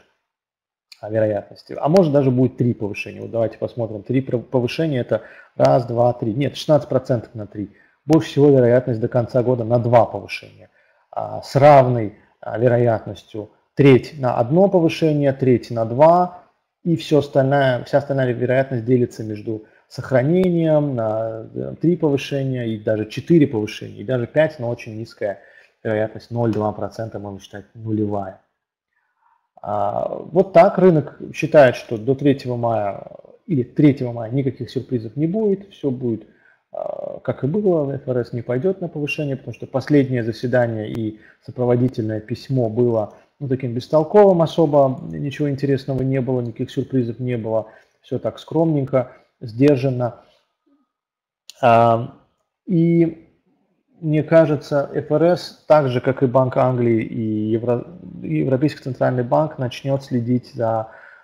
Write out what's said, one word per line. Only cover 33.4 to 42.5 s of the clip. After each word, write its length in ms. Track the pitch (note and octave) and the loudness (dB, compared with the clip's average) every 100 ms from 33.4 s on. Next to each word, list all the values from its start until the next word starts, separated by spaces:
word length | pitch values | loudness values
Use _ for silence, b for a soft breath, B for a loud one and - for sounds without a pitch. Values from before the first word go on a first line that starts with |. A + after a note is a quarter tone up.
| - | -6
или 180 | D3 | -4
третьего 500 | A#2 - D3 C3+ B2 | -2 4 4 4 -2
мая 180 | A#2 A2+ | -8 -6
никаких 380 | C3+ C3 A2+ A#2+ | -4 -4 -6 -8
сюрпризов 460 | B2+ A2+ B2 A2 C3+ | -8 -6 -6 -6 -4
не 120 | D#3+ | -4
будет, 420 | G#3+ G#3+ G3 - | 0 0 -2 -6
всё 180 | - C#3+ | -8 -6
будет 360 | B2 B2 A2 - b b b b | -4 -4 -6 -8 b b b b
а, 480 | - - - G1+ - | -12 -10 -10 -12 -10
как 240 | - - | -8 -6
и 40 | C3+ | -4
было, 440 | G3+ G#3+ E3+ C#3 | -2 0 0 -2
Ф 140 | C#3 C3 | -6 -4
Р 180 | B2 A2+ | -4 -4
С 80 | |
не 80 | B2 | -6
пойдёт 400 | A2+ B2 F#3 F#3+ | -6 -4 -2 -4
на 60 | E3+ | -8
повышение, 480 | D3+ D3 - C#3+ C3 | -8 -8 -6 -6 -6
потому 180 | - | -10
что 140 | A2 - | -14 -8
последнее 560 | B2+ - D3 B2 B2+ | -6 0 0 2 -2
заседание 640 | A2+ A2 B2 B2+ A#2+ A2 G#2+ | -4 -4 -2 0 0 -2 -8
и 280 | A#2+ G#2+ G#2+ B B - | -6 -6 -8 B B -14
сопроводительное 720 | A#2+ B2 A#2+ B2+ - A2 G#2+ | -4 0 2 2 -2 -4 -4
письмо 500 | G#2+ A#2+ - | -6 -10 -4